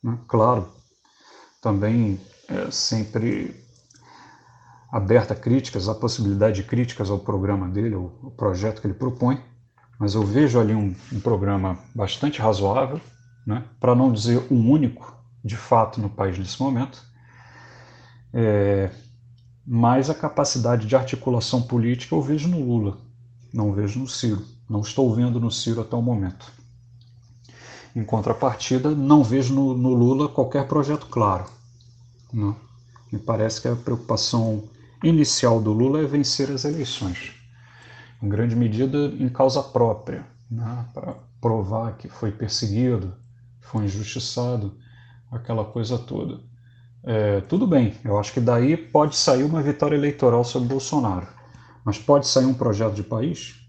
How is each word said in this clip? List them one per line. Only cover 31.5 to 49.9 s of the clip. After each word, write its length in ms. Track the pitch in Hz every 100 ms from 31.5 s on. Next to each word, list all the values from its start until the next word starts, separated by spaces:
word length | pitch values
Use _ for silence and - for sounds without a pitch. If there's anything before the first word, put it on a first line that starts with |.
| - - - - - - - -
né? 220 | 117 101 107 - - - - -
Me 60 | 110
parece 420 | - 110 110 -
que 60 | 127
a 80 |
preocupação 920 | 120 - 120 - 110 - 120 113 107 107 - - -
inicial 580 | 160 165 143 - 123 113
do 120 | 107
Lula 280 | 107 127 147
é 60 | 151
vencer 460 | 147 139 - 135
as 120 | 135
eleições, 680 | 147 160 127 - 95 87 - - - - - - - - - -
em 60 | 104
grande 260 | 101 120
medida 520 | 113 120 107 131 147 143 -
em 100 | 127
causa 320 | 123 135 135
própria, 640 | 135 127 117 107 - - - - -
né? 400 | 117 113 123 -
Para 200 | - 180 - - -
provar 560 | 113 110 101 110 113 98
que 120 | -
foi 220 | - 110
perseguido, 840 | 101 107 - 110 104 127 117 92 92 - - - -
foi 260 | - 117 101
injustiçado, 920 | 98 104 - 120 - 123 120 101 - - - - - -
aquela 320 | 120 - 113
coisa 340 | 107 - 110 120
toda. 420 | - 101 87 - - - - - - -
É, 380 | - 113 104 101
tudo 260 | 95 180 226
bem, 300 | 151 113 -
eu 160 | 117 104
acho 120 | 101
que 80 | -
daí 360 | 117 120 127 160
pode 400 | - - 151 -
sair 260 | - 131
uma 200 | 143 160
vitória 340 | 143 147 147